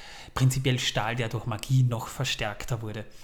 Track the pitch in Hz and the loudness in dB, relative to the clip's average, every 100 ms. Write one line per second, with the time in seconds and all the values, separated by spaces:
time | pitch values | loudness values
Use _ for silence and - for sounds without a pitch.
0 | - - - - 131 131 131 123 - - | -16 -16 -8 4 4 4 2 2 2 0
1 | 110 120 113 110 110 107 - 131 127 117 | 0 0 0 -2 -4 -6 2 4 4 2
2 | - - 127 - 110 101 - 120 113 107 | -4 -4 -2 0 -2 -4 -4 -4 -4 -6
3 | 104 - | -8 -2